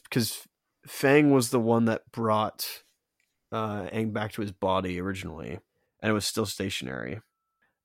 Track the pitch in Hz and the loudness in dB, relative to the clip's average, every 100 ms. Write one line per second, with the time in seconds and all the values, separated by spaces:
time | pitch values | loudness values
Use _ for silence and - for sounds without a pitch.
0 | - 127 110 - - _ _ _ - - | -4 -2 -2 -4 -14 _ _ _ -18 -2
1 | 135 147 147 139 120 123 113 117 113 110 | 4 6 8 6 4 2 4 4 4 2
2 | - - 113 107 107 - - - - _ | -4 -4 0 2 0 -4 -10 -10 -18 _
3 | _ _ _ _ _ 113 110 104 90 110 | _ _ _ _ _ -6 -4 -6 -6 -4
4 | 113 104 107 - 104 92 95 95 92 90 | -2 -2 -4 -4 -8 -2 0 0 0 -4
5 | 95 95 87 80 58 80 - _ _ _ | -4 -6 -8 -10 -10 -12 -14 _ _ _
6 | 110 107 - - 101 - 95 - 64 65 | 0 0 0 -2 -4 -2 -4 -4 -8 -8
7 | 58 101 - _ _ _ _ _ | -8 -10 -14 _ _ _ _ _